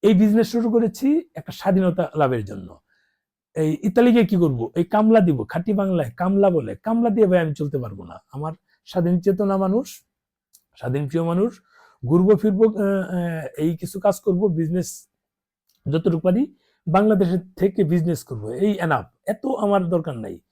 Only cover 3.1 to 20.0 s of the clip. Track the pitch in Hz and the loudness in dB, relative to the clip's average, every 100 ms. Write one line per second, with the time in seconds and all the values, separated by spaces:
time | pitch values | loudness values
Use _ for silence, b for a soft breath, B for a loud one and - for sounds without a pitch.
3.1 | _ _ _ _ - 156 160 214 208 240 | _ _ _ _ -4 -2 0 0 4 4
4.1 | 233 196 190 170 123 - - 175 214 214 | 6 4 2 2 0 -4 -4 -2 2 4
5.1 | 226 180 139 107 165 175 208 196 175 127 | 6 4 0 -2 -6 -4 -2 0 -2 -4
6.1 | - 180 196 196 170 113 - - 226 233 | -4 -2 2 2 2 -2 -8 -4 0 0
7.1 | 202 208 180 165 143 147 139 117 98 85 | 2 4 4 0 -4 -4 -6 -8 -14 -16
8.1 | 87 _ 135 156 160 _ _ _ 180 170 | -20 _ -10 -10 -12 _ _ _ -2 0
9.1 | 180 180 190 202 196 190 208 285 - _ | 2 0 0 0 0 0 -2 -4 -14 _
10.1 | _ _ _ _ _ _ _ 123 135 143 | _ _ _ _ _ _ _ -6 -6 -4
11.1 | 165 165 175 226 - b b b b 123 | -4 -2 -2 -2 -4 b b b b 0
12.1 | 165 185 208 214 196 220 214 202 196 185 | 2 4 4 2 2 2 2 -2 -2 -2
13.1 | 180 170 165 143 - 156 165 180 196 202 | -4 -4 -6 -10 -4 -4 -4 -8 -2 -2
14.1 | 190 - 180 208 160 165 175 175 - _ | 0 -2 0 0 -2 -2 -4 -6 -10 _
15.1 | _ _ _ _ _ _ _ - 156 196 | _ _ _ _ _ _ _ -6 -2 0
16.1 | 165 185 185 294 _ _ _ - 175 214 | 0 0 0 0 _ _ _ -2 2 4
17.1 | 208 185 180 180 - 196 196 170 175 165 | 2 2 0 -6 -2 -2 0 0 2 0
18.1 | 160 - 117 107 - 202 202 170 135 92 | -4 -6 -12 -10 -2 -2 0 0 -2 -4
19.1 | _ 180 208 262 262 208 202 180 175 | _ -8 -6 -6 -4 0 0 0 -2